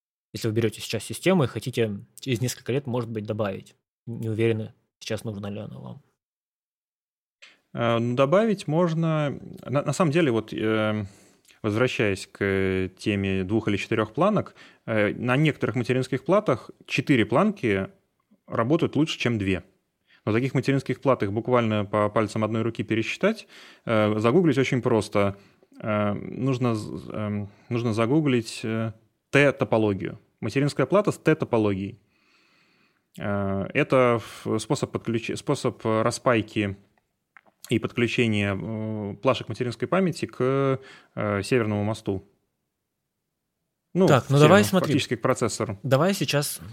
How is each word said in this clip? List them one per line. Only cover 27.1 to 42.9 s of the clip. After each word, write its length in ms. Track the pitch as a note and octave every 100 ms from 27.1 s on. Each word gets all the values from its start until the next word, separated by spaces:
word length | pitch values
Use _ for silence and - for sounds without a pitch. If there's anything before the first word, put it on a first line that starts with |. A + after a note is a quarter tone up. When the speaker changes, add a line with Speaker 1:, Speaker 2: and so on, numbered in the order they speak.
Speaker 2:
эм, 380 | - G#2 G#2 G2+ - -
нужно 240 | A#2+ A#2+
загуглить, 680 | G#2+ A2+ D#3 D3 B2 A2+ -
э, 280 | A2+ A2+ A2+ - _ _ _
Т-топологию. 880 | C#3 C#3+ - A2+ A2+ G#2+ F#2+ - - _ -
Материнская 440 | A2+ C#3 C#3+ -
плата 260 | C3+ G3 G#3
с 60 | -
Т-топологией. 800 | - D#3 - A2+ G#2 F#2+ G2 - _ _ _ _ _ _ _ _ _ _ _ -
Э, 500 | G#2 G2+ G2 G2 -
это 460 | B2+ D3 C3 B2 A#2
ф-, 380 | - - A2 A2
способ 320 | - D3 -
подключ-, 420 | G#2 - A2+ - -
способ 460 | - C#3 B2 -
распайки 920 | A2+ A2 A#2 - C3+ A2+ G2+ G#2+ G2+ F#2+ _ _ _ _ _ - _ _ -
и 100 | A2+
подключения, 720 | - - A#2+ - A#2 G#2 G2+
э, 640 | G2 - A2 A2 G#2+ G2+ G2+
плашек 260 | C3+ B2 -
материнской 380 | A2 A#2+ - A#2+
памяти 380 | F3+ F#3 -
к, 540 | A2 - B2+ C3+ C3+ C3 - - _
э, 260 | A#2+ G#2+ G2+
северному 420 | F#2+ B2+ G#2+ G#2
мосту. 440 | G#2 A2 - F#2+ - _ _ _ _ _ _